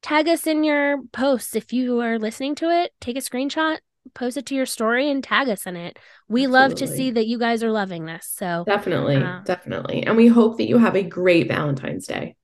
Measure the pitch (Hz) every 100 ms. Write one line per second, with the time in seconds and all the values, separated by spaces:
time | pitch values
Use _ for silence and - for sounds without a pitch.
0 | - 302 311 330 320 311 311 294 285 285
1 | 240 - 262 262 - 226 - 240 254 240
2 | 233 226 214 226 269 294 330 339 349 _
3 | - 247 262 247 277 302 311 311 _ _
4 | - - 247 254 - 269 262 - 220 240
5 | 294 277 254 214 269 196 - 175 170 -
6 | - - _ 220 269 254 269 170 262 -
7 | 262 233 226 240 233 233 226 220 190 175
8 | 160 165 - - 185 170 175 208 - 165
9 | 143 139 - 180 196 180 - 90 - -
10 | - 226 233 233 220 - 311 233 220 185
11 | 180 175 180 170 151 - 151 135 - -
12 | - - - -